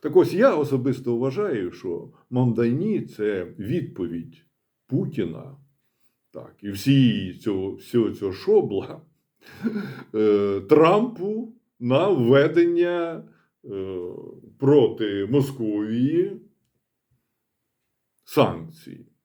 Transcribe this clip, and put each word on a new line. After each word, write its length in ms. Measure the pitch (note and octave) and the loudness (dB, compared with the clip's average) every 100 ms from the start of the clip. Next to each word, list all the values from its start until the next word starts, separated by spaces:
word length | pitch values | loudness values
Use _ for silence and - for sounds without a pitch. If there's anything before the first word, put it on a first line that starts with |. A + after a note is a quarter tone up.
Так 160 | D3+ F#3 | 4 4
ось, 180 | C#3+ | 4
я 220 | F3 C4 E3 | 4 4 4
особисто 600 | C3+ C3+ B2+ - A#2+ A#2 | 0 0 0 -2 -2 -2
вважаю, 560 | C3+ C3+ G#3 A#2+ F2+ | -2 -2 -4 -4 -6
що 400 | - F#2 E2 - _ _ | -8 -8 -8 -10 _ _
Мамдані — 720 | B2 B2+ A2+ A#2 C3 G#3 G3 - - | 0 0 2 0 0 -2 -4 -6 -6
це 280 | G#2+ G2 F2 - | -4 -4 -6 -10
відповідь 840 | G2+ E3+ C#3 - F2 E2+ E2 - _ _ _ _ _ | -4 -4 -4 -8 -8 -8 -12 -18 _ _ _ _ _
Путіна, 720 | C3+ F#3 - F2 D#2+ - - _ _ _ _ _ _ _ | -4 -4 -4 -6 -8 -16 -20 _ _ _ _ _ _ _
так, 240 | - - _ | -20 -20 _
і 80 | G2+ | -10
всі 640 | G2 C3+ C#3 B2 G2 F#2+ | -4 2 6 6 2 -6
цього, 400 | F2 - F#2+ F#2+ | -6 -4 -4 -4
всього 360 | - - A#2+ G#2 | -8 -4 0 0
цього 220 | - G2 | -2 -6
шобла, 680 | F#2 - G#3+ A2+ G2 E2+ E2 _ _ _ _ - - A3 G#3+ F#3+ C3 - | -6 2 2 2 -4 -6 -16 _ _ _ _ -20 -10 -8 -6 -10 -14 -8
е, 460 | G#2+ G#2+ G2+ G2+ G2 | 0 2 4 2 -2
Трампу 960 | G2 D3 E3 G3+ A#3+ - F#3+ A3 B3+ - _ _ | 4 6 8 4 0 -4 -6 -6 -8 -16 _ _
на 280 | A#2+ C3+ F#3+ | 0 2 2
введення, 1160 | E3+ A#2 C#3 D#3 E3 E3+ E3+ F3 F3 E3+ E3 - _ _ _ | 2 4 6 6 4 2 2 0 -2 -6 -8 -16 _ _ _
е, 360 | - G2 F#2+ F#2 F2 - - - - _ | -12 -10 -8 -8 -10 -12 -16 -20 -20 _
проти 680 | C3+ D3 A2+ - A2 G2+ G2 | 4 6 4 0 -4 -4 0
Московії 1120 | C#3+ C3+ - A2 G#2 G#2+ A2+ C3+ E3 G3 G3 - _ _ _ _ _ _ _ _ _ _ _ _ _ _ _ _ _ | 0 -2 -4 -4 -4 -4 -2 0 0 -2 -6 -20 _ _ _ _ _ _ _ _ _ _ _ _ _ _ _ _ _
санкцій. 840 | _ - A2 E2+ E2 - - - - _ | _ 2 2 0 -12 -18 -20 -20 -20 _